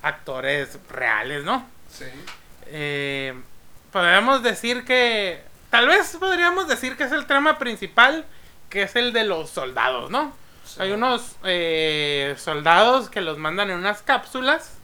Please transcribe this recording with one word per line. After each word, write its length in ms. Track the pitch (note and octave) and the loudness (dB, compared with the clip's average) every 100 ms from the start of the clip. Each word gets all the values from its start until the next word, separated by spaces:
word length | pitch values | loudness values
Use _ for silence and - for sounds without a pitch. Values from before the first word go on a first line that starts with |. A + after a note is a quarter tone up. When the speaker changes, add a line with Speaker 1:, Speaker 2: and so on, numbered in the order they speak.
Speaker 1:
actores 760 | D3 D3+ - C3 C3+ D3 B2+ - - | -4 -6 -10 -6 -2 -2 -4 -12 -14
reales, 540 | B2+ A#2+ G#2+ A#2+ D3 | -4 0 0 -2 -6
¿no? 240 | D3+ B3 - - - | -4 -4 -6 -20 -20
Speaker 2:
Sí. 140 | - C3 - - - - - - | -16 -16 -14 -16 -18 -20 -20 -14
Speaker 1:
Eh, 680 | D#3 D3 C#3+ C#3 C#3 C3+ B2+ - - - - - | -8 -6 -4 -4 -4 -6 -10 -16 -18 -18 -20 -4
podríamos 500 | F#3+ F3 F#3 A#3 C4+ | 2 6 6 6 4
decir 420 | A#3 G3 A#3 B3 B3 | 2 -2 -2 -4 0
que, 580 | B3+ A#3+ A3 G3 D#3+ - - - | 2 4 2 -2 -6 -14 -20 2
tal 180 | A#3 B3+ | 4 6
vez 280 | F#4+ - E4 | 4 4 -2
podríamos 480 | F#4+ F4 F4 F#4 E4+ | -2 2 2 2 -2
decir 300 | B3 B3+ C4 | -2 -4 -4
que 60 | |
es 80 | C4+ | -2
el 140 | D4 - | -2 2
trama 320 | C#4 D4+ D4+ | 4 4 2
principal, 640 | A#3+ A3 F#3+ - B3+ D#4+ - - - - - | -2 -4 0 4 6 4 -8 -16 -20 -20 -8
que 140 | G3 | -4
es 120 | G3 A#3+ | 0 0
el 160 | A#3+ | 0
de 120 | A3+ A3 | 0 0
los 240 | E3 D3+ | -2 -4
soldados, 600 | - C3 A#2+ A#2 - - | -8 -6 0 0 0 -2
¿no? 240 | A#3+ D4 - - - - | -4 -4 -8 -20 -20 -18
Speaker 2:
Sí. 120 | - | -8
Speaker 1:
Hay 100 | F#3+ | -4
unos, 440 | G#3 B3+ A#3+ - - | 0 0 -2 -6 -8
eh, 920 | F#3+ F3+ E3+ D#3+ D#3 D3+ D3 C#3+ C#3 C#3 | -4 -2 0 0 0 0 0 -2 -2 -6
soldados 720 | - D3+ D#3 E3+ A3+ C4 G#3+ | -6 0 4 6 6 4 0
que 100 | G#3 | -6
los 160 | E3 D3+ | -4 -4
mandan 320 | D#3 F3+ G3+ | -4 -2 -2
en 80 | F3 | -2
unas 240 | F#3+ G#3 | -4 -4
cápsulas 720 | - B3+ - C4 B3+ E4 - - | 0 0 -2 -4 0 0 -2 -18